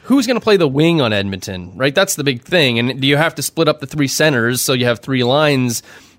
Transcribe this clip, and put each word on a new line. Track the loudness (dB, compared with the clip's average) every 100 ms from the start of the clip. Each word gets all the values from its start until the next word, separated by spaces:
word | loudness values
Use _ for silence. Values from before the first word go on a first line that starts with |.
who's | 0 0 2
gonna | 0
play | 2 2
the | 2
wing | 2 2 2
on | 2
Edmonton, | 0 -2 -6 -8 -10 -12 -4
right? | -2
That's | 0 -2
the | -2
big | -4 -4
thing. | -2 0 2 2
And | -2 -2
do | 0
you | 2
have | 0 -2
to |
split | -6 -2 0
up | -2
the | -6
three | -4 -2
centers | 0 0 2 0 -2
so | -2
you | 0 0
have | -2
three | -4 -2
lines | 0 2 2 0 -2 -4 -10 -20 -20